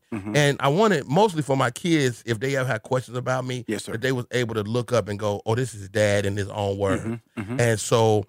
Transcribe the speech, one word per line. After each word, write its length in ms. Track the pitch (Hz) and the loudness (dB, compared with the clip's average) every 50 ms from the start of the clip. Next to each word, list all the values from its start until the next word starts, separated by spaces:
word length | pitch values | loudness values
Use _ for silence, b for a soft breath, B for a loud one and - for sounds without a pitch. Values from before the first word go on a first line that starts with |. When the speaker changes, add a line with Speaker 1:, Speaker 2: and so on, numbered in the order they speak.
| _ _ - | _ _ -10
Speaker 1:
Mm-hmm. 220 | 110 95 107 104 | -8 -6 -2 2
Speaker 2:
And 220 | 143 147 143 139 - | 4 4 4 2 2
I 80 | - 139 | 0 0
wanted 380 | 143 175 226 220 190 147 123 | 2 4 4 4 4 2 0
mostly 360 | - 139 180 214 226 170 156 143 | 0 2 2 2 2 2 0 -2
for 140 | - 139 | 0 2
my 140 | 135 131 120 | 2 2 0
kids, 540 | 120 - - 180 165 156 139 127 117 - - | -2 -2 0 2 2 2 2 2 -2 -2 -4
if 140 | 110 117 104 | -4 -4 -2
they 160 | 113 131 139 | -2 -2 -2
ever 100 | 135 131 | -2 -2
had 160 | 123 123 107 - | -2 -2 -4 -4
questions 340 | - 127 127 117 - 113 | -2 -2 -2 -2 -4 -8
about 280 | 127 123 123 127 131 127 | -6 -4 -2 -2 -2 -4
me, 200 | 127 127 127 110 - | -4 -6 -8 -6 -6
Speaker 1:
Yes, 160 | 110 98 - | -6 -6 -6
sir. 80 | - 92 | -6 -6
Speaker 2:
that 80 | 113 | -4
they 100 | 113 127 135 | -2 0 0
was 140 | 123 120 - - | -2 -2 -2 -2
able 220 | 123 123 110 113 | -2 0 0 -2
to 80 | 110 104 | -2 -2
look 280 | 101 113 123 117 - 123 | -2 -2 -2 -2 0 0
up 160 | 117 98 95 | 0 0 0
and 80 | 104 | -2
go, 260 | 101 110 104 104 101 - | -4 -2 -2 -2 -2 -2
"Oh, 80 | - 113 | -2 0
this 200 | 110 131 120 - | 0 -2 -4 -6
is 140 | 104 98 95 | -10 -10 -4
Dad 380 | 95 107 107 104 101 101 101 | 0 2 2 4 4 2 2
in 100 | 98 98 | 0 -2
his 120 | 101 98 95 | -2 -4 -4
own 280 | 98 107 101 98 98 | -4 -2 -2 -2 0
words." 260 | 98 101 98 95 98 - | 0 2 2 0 0 -2
Speaker 1:
Mm-hmm, 360 | 113 117 117 - _ - - | -4 -8 -8 -10 _ -12 -10
mm-hmm. 200 | 104 95 120 139 | -8 -4 -2 0
Speaker 2:
And 180 | 120 117 113 101 | 2 2 2 0
so, 460 | - - - 117 113 110 107 107 104 | 0 2 2 4 4 6 4 2 0